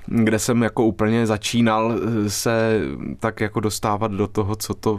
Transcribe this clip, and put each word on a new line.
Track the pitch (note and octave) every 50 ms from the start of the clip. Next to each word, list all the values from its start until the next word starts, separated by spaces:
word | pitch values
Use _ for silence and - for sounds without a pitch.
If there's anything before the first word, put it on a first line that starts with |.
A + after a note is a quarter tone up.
| -
kde | - - A#2 A2+ G#2+ A2 G#2+
jsem | - - B2 A#2 A#2+
jako | A2 - - A#2+
úplně | A2 G2 - A2 G#2+ A2+ A#2 A#2 G#2+
začínal, | A2 G#2 - - - A#2+ A#2 A2+ A2 A2 A2 A#2 A#2 G2 - G#2+ A#2 A2 G#2
eh, | G#2
se | F#2+ - - B2 A#2 A2+ A2+ A2+ A2 G#2+ E2 C2+ C#2 B1+ - - - -
tak | - A2 G#2+ -
jako | A2+ G#2 G#2 A#2
dostávat | G#2+ G#2+ G2 - - A2+ G#2 G2+ A2 A2
do | G2+ F#2 G#2 G#2
toho, | G#2 - G#2+ G2 G#2+
co | G#2+ - - G#2
to | - - A2+ A2